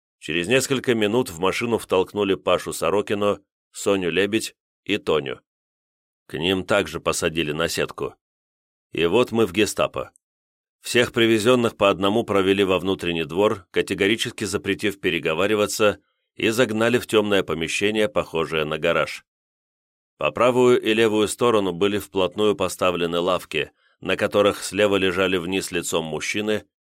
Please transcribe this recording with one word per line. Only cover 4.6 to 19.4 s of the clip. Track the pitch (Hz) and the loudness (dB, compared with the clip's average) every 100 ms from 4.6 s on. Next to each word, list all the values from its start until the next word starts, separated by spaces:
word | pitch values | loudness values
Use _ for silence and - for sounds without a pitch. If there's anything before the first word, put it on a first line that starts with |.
| _ _ | _ _
и | - 101 | -4 -4
Тоню. | - 78 67 62 _ _ _ _ _ _ _ _ - | 0 0 -2 -8 _ _ _ _ _ _ _ _ -12
К | - | -4
ним | 90 95 | 0 0
также | 87 104 85 82 | 0 0 0 -4
посадили | 82 80 87 80 76 | -4 -2 -2 -2 -2
на | 73 82 | -2 -2
сетку. | - 73 - 67 - _ _ _ _ _ _ _ | -2 -6 -6 -10 -10 _ _ _ _ _ _ _
И | - 85 | -2 0
вот | 101 123 | 2 0
мы | 113 107 | 0 0
в | |
гестапо. | 87 104 - 69 - 62 _ _ _ _ _ _ _ | 0 -2 0 -4 -4 -12 _ _ _ _ _ _ _
Всех | - 117 120 | -2 0 0
привезенных | - 113 113 104 127 117 - | 2 4 4 4 4 2 2
по | 101 | 2
одному | 90 98 110 | 4 2 2
провели | 113 98 95 98 | 2 2 4 4
во | 95 92 | 4 2
внутренний | 90 95 87 85 | 0 -4 -2 -4
двор, | 78 82 107 104 - | -2 2 2 0 -6
категорически | - 87 101 98 110 120 - | -4 -2 0 0 0 -2 -6
запретив | 104 95 104 95 104 - | -6 -4 -4 -2 -4 -4
переговариваться, | 92 85 73 80 98 107 104 - 107 92 _ _ _ | -2 -2 -2 0 0 0 0 2 0 0 _ _ _
и | - 101 | -4 0
загнали | 113 123 107 113 120 | 2 0 2 2 0
в | - | 2
темное | 110 104 101 | 2 4 2
помещение, | 87 80 82 - 101 107 107 | 0 -4 -4 -2 -2 0 0
похожее | - 80 85 76 80 | -2 -2 -2 -2 -2
на | 76 78 | -2 -2
гараж. | 80 80 73 - - _ | 0 0 -2 -6 -18 _